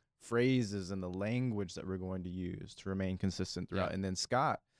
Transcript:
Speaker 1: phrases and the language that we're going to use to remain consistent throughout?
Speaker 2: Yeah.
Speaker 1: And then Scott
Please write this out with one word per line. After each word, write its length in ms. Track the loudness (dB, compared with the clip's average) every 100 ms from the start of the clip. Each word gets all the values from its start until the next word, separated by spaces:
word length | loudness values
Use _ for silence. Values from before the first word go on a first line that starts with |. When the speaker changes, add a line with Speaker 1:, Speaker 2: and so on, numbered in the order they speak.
| _ _
Speaker 1:
phrases 720 | -2 4 6 6 4 -2 -4
and 100 | -4
the 80 | -2
language 640 | -2 0 2 0 0 -2
that 120 | -4 -4
we're 100 | -4
going 280 | -2 -4
to 40 | -4
use 460 | -4 -4 -4 -8
to 140 | -10 -2
remain 280 | 0 2 2
consistent 500 | 0 0 -2 -4 -2
throughout? 220 | 0 0
Speaker 2:
Yeah. 40 |
Speaker 1:
And 100 | 0
then 120 | -2 -2
Scott 440 | 0 2 2 0 _